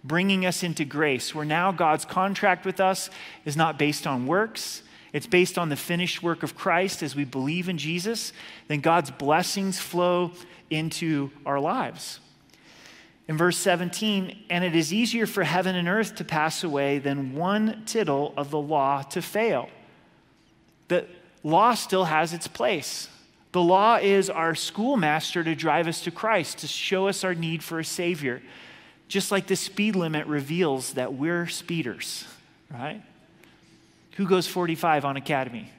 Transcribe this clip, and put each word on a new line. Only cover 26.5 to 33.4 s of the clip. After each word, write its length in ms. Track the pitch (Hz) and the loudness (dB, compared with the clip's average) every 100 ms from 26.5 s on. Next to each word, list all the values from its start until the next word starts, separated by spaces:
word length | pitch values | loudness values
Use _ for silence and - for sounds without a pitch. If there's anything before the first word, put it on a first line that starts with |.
| - | -8
to 80 | 156 | -8
show 400 | - - 190 196 | -6 -2 0 0
us 160 | 196 | 0
our 120 | 185 | -2
need 280 | 175 165 165 | -2 -2 -4
for 160 | - 165 | -4 -6
a 60 | |
Savior. 560 | 156 - 175 165 135 127 - - - - - _ - | -6 -2 -2 -2 -4 -6 -12 -20 -20 -20 -20 _ -4
Just 240 | 196 190 | -2 0
like 160 | 196 190 | -2 0
the 80 | |
speed 400 | 190 - - 208 | -4 -2 -2 0
limit 320 | 190 165 156 151 | 2 0 -2 -2
reveals 680 | 147 135 170 165 131 127 | -4 -2 0 2 0 -4
that 200 | 135 127 | -4 -4
we're 340 | 131 156 175 170 | -2 -2 -2 -4
speeders, 800 | - - 170 123 95 - - - - _ _ _ | -8 -4 -4 -4 -6 -10 -10 -14 -20 _ _ _
right? 320 | 117 139 208 - - _ _ | -12 -10 -12 -18 -20 _ _